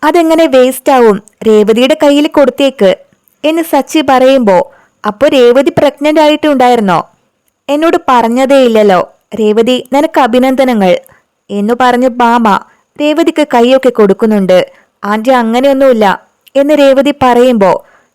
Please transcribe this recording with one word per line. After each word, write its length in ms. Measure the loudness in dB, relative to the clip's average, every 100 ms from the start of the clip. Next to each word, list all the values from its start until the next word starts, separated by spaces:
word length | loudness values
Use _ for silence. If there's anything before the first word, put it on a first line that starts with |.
അതെങ്ങനെ 420 | -2 0 0 2 2
വേസ്റ്റ് 460 | 2 0 0 -2
ആവും, 300 | 2 2 0 -6 -8 0
രേവതിയുടെ 500 | 0 2 0 0 0
കയ്യിൽ 260 | 0 0 0
കൊടുത്തേക്ക്," 680 | 0 0 0 -2 0 -2 -2 _ _ _ _
എന്ന് 180 | -4 -4
സച്ചി 380 | -2 -4 -2 -2
പറയുമ്പോ, 720 | 0 2 2 2 2 0 -2 -10 _ _
"അപ്പോ 240 | -10 -4 0
രേവതി 420 | 2 2 2 0
പ്രഗ്നന്റ് 500 | 0 -2 -2 -2 0
ആയിട്ടുണ്ടായിരുന്നോ?" 880 | 0 0 -2 0 0 0 0 -2 -4 _ _ _ _ _ -8
"എന്നോട് 280 | -4 -2 -2 0
പറഞ്ഞതേ 560 | 0 0 -2 0 2
ഇല്ലല്ലോ, 360 | 2 2 2 0 -2 _ _
രേവതി, 520 | -4 -2 0 0 -2 -2
നിനക്ക് 280 | -4 -2 0
അഭിനന്ദനങ്ങൾ," 800 | 0 0 0 0 0 0 0 -2 -6 _ _ _ -12
എന്നു 240 | -8 -4 -2
പറഞ്ഞ് 280 | 0 0 -2
ബാമ 520 | -2 0 0 0 -2 -6 _ _ -6
രേവതിക്ക് 460 | -2 -2 -2 -2 -2
കൈയൊക്കെ 340 | 0 2 2 0
കൊടുക്കുന്നുണ്ട്. 680 | 0 0 0 -2 -2 0 0 -2 -8 _ _
"ആന്റി, 260 | -8 -4 -2
അങ്ങനെയൊന്നുമില്ല," 920 | -2 0 -2 0 2 2 2 0 -2 _ _ _ -4
എന്ന് 180 | 0 2
രേവതി 360 | 2 2 0 -2
പറയുമ്പോ, 640 | 0 2 2 2 0 -2 -6 _ _